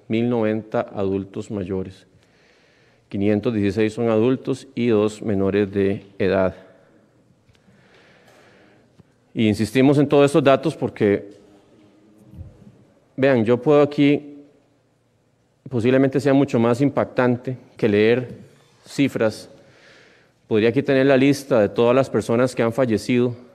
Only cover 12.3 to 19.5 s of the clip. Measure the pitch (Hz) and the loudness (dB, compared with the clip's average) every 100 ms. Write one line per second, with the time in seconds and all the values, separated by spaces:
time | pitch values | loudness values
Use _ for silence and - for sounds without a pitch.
12.3 | - - - - _ _ _ _ - 139 | -20 -20 -20 -20 _ _ _ _ -2 2
13.3 | 123 107 120 156 147 143 147 143 143 - | 2 2 0 2 4 4 2 2 2 -4
14.3 | - - _ _ _ _ _ _ _ _ | -20 -20 _ _ _ _ _ _ _ _
15.3 | _ _ _ - 123 120 131 135 135 139 | _ _ _ -10 -2 0 2 2 0 0
16.3 | 135 135 120 117 120 139 120 104 - 123 | 2 2 0 0 0 0 -2 -4 0 0
17.3 | 120 131 127 - - 107 101 110 120 123 | -2 -6 -12 -16 -4 0 2 2 2 -4
18.3 | - - _ _ _ - - 135 113 110 | -14 -20 _ _ _ -10 -2 -2 0 -2
19.3 | - - | -4 -12